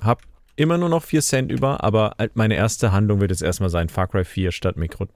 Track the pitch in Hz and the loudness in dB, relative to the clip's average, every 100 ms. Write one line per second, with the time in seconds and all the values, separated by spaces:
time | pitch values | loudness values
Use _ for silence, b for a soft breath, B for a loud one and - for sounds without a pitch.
0 | 107 - - - _ - 156 170 175 165 | -2 -2 -4 -20 _ 0 2 2 0 -2
1 | - 156 - 131 131 123 135 - 107 107 | 0 0 2 0 -2 -2 -2 0 0 2
2 | 107 - 113 117 110 82 110 - 113 98 | 0 -2 -4 0 2 2 0 2 2 2
3 | 104 101 98 90 85 - 92 85 82 - | 2 2 2 0 -2 0 0 0 -2 -2
4 | 92 95 90 95 90 - 92 82 85 - | -2 -2 -2 -2 -2 -2 -4 -2 -6 -6
5 | 95 | -10